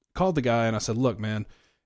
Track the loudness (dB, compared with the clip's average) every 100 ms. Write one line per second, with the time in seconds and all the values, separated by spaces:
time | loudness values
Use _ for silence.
0 | _ -2 0 2 2 2 2 0 -2 0
1 | 0 0 -4 -4 -6 -14 _ _